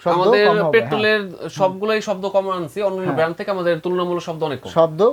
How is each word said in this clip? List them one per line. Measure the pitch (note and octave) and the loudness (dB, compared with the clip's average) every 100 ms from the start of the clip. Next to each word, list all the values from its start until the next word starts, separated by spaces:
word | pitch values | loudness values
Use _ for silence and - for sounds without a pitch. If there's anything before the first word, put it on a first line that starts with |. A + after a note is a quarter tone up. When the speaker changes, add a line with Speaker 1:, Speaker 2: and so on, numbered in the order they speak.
Speaker 1:
শব্দ | F3 F3 | -2 2
Speaker 2:
আমাদের | F#3 G#3 G#3 | 4 4 4
Speaker 1:
কম | - | 4
হবে, | D#3+ A3+ | 4 2
Speaker 2:
পেট্রোলের | A3+ A3 G#3+ G#3+ | 2 0 2 0
Speaker 1:
হ্যাঁ। | G3 E3+ D#3 | -2 -10 -12
Speaker 2:
সবগুলোই | D3+ F#3+ F#3+ G#3+ A3 | -2 -2 0 -2 -2
শব্দ | G#3+ F#3+ G3 | -2 -4 0
কম | G3 F#3+ | -2 0
আনছি, | F#3 D#3+ F3+ | -4 -6 -4
অন্যান্য | G3+ F#3 | -4 -2
Speaker 1:
হ্যাঁ। | F#3 C#3 | -4 0
Speaker 2:
ব্র্যান্ড | D#3+ E3 | -2 -2
থেকে | G#3 | -6
আমাদের | F#3+ F3 E3 | -2 0 -2
তুলনামূলক | F3+ F3+ F3+ F3 | -2 -2 -2 -4
শব্দ | E3 D#3+ | -6 -6
অনেক | D#3 C3+ | -4 -4
কম। | - | -4
Speaker 1:
শব্দ | E3+ E3 D#3 A3 | 2 2 4 0